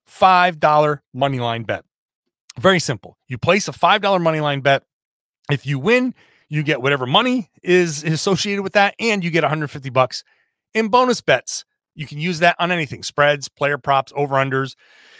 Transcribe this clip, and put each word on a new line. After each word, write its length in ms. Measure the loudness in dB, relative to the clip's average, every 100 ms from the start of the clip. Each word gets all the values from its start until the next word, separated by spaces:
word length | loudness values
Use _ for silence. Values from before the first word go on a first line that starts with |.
| _
five 520 | 2 4 4 2 2
dollar 440 | 2 4 2 -2 _
money 240 | -4 -2 -2
line 240 | -4 -4
bet. 220 | -6 -8 -10 _ _ _ _ _ -20 0
Very 220 | 2 2
simple. 360 | 0 -6 -12 _ -14
You 100 | -2
place 300 | 0 0 -2
a 40 |
five 300 | 0 2 2
dollar 160 | 2 0
money 220 | 0 0
line 200 | -2 0
bet. 220 | 2 2 0 _ _ _ _ _ -4
If 160 | -4 -4
you 120 | -4
win, 360 | 0 2 0 -6 _ _ _
you 140 | -4
get 200 | -2 -2
whatever 240 | 0 0 2
money 440 | 2 2 -2 -6 _
is 420 | 0 2 2 -2
associated 580 | -4 -2 0 -2 -2 -4
with 120 | 0
that, 200 | 2 2 0
and 260 | -4 -2
you 60 | -2
get 140 | 0
a 40 | 0
hundred 220 | -2 -6
fifty 200 | -10 -4
bucks 340 | 0 0 -4 -16 _ _ _ _
in 140 | -4 0
bonus 320 | 2 2 0
bets. 440 | 0 0 -2 -12 -14 _ _
You 120 | -16 -14
can 120 | -6
use 220 | -6 0
that 160 | 0 2
on 140 | -2
anything, 320 | -2 -6 -8
spreads, 440 | -6 0 2 0 -6
player 300 | -4 -4 -2
props, 340 | 0 -2 -2 -6
over-unders. 580 | -2 0 0 -2 -6 -10 _ _ _